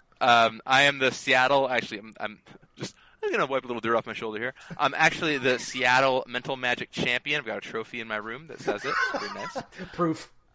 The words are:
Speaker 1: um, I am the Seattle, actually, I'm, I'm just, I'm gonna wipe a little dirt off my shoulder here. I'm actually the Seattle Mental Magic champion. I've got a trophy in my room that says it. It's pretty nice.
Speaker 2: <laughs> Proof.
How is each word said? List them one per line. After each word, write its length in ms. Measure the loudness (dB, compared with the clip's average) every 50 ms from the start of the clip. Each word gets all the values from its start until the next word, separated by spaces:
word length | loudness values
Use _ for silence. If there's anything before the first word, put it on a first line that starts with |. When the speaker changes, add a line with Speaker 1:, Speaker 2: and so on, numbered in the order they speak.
| _ _ _ _
Speaker 1:
um, 400 | 4 6 6 6 6 4 2 -4 0
I 160 | 4 4 6
am 160 | 6 6 4 4
the 120 | 2 0
Seattle, 580 | 0 0 0 2 4 4 6 6 4 4 2 2
actually, 300 | 0 -2 -2 -4 -10 -12
I'm, 140 | -12 -16 -14 -10
I'm 200 | -10 -10 -10 -14 _ -20 -20 -20 _ _ _
just, 180 | -14 -12 -12 -14 _ _ _ _ _
I'm 80 | -4 -2
gonna 160 | 0 0 0
wipe 180 | 0 0 -2 -2
a 20 |
little 140 | -4 -6 -4
dirt 160 | 0 2 2
off 100 | 2 0
my 60 | -2
shoulder 260 | -8 -8 -8 -6 -6 -6
here. 160 | -6 -8 -8 -10 -16 -16 -4
I'm 180 | -2 0 0 2
actually 420 | 4 2 2 2 0 -2 -2 -2 2
the 200 | 2 2 0 0
Seattle 640 | -2 -6 -4 0 2 4 4 6 4 4 2 0 -2
Mental 300 | -4 -8 -8 -6 -6 -6
Magic 340 | -4 -2 -2 -2 -2 -4 -8
champion. 500 | -6 -4 -2 0 0 -2 -2 -2 -4 -2
I've 60 | -2
got 120 | -4 -8 -8
a 20 |
trophy 400 | -8 -8 -8 -8 -8 -8 -10 -10
in 80 | -8 -6
my 80 | -6
room 300 | -6 -6 -8 -12 -12 -14 -16
that 120 | -16 -6
says 240 | -4 -4 -4 -4 -4
it. 40 | -4 -2 -2 -2 -2
It's 60 | -4 -6
pretty 160 | -6 -8 -8
nice. 220 | -10 -10 -8 -10 -10 -12 -12 -14
Speaker 2:
<laughs> 160 | -16 -14 -12
Proof. 380 | -4 -2 -2 -2 -2 -4 -8 -16 _ _ _ _